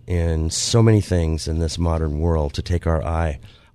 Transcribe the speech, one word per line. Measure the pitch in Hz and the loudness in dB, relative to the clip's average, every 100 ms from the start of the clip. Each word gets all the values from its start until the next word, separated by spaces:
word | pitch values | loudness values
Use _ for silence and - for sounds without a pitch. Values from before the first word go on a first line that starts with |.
| - | -4
in | 87 82 80 80 | -2 0 0 -2
so | - - 117 | -2 0 4
many | 113 107 | 6 4
things | - 90 80 80 - | 2 0 0 -2 -2
in | 82 | -2
this | 82 85 | -2 -2
modern | 85 82 80 73 | 0 0 -2 0
world | 85 80 73 - | 0 0 0 -4
to | |
take | - 87 85 | -4 -2 0
our | 80 - | -2 -2
eye | 82 82 67 - - _ | -2 -2 -4 -12 -20 _